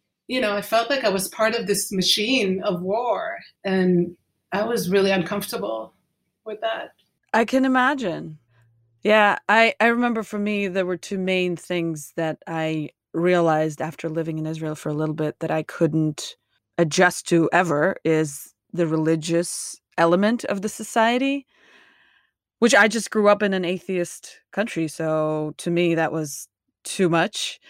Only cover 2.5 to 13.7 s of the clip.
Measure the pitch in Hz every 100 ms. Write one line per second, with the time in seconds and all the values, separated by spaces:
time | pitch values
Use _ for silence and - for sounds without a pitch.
2.5 | 185 202 175 185 220 247 185 - - -
3.5 | _ 196 190 185 175 170 - _ _ _
4.5 | 196 226 233 170 196 196 196 160 202 -
5.5 | 190 208 226 220 _ _ _ _ _ 220
6.5 | 214 226 220 - _ _ _ _ 220 233
7.5 | 262 262 262 254 285 196 151 160 156 _
8.5 | _ _ _ _ _ 208 214 208 - -
9.5 | 220 226 - 233 233 240 226 208 208 208
10.5 | 208 196 185 180 175 - 196 185 185 180
11.5 | 170 - 175 165 156 - - 160 160 -
12.5 | 165 160 156 147 _ _ 165 180 180 170
13.5 | 156 156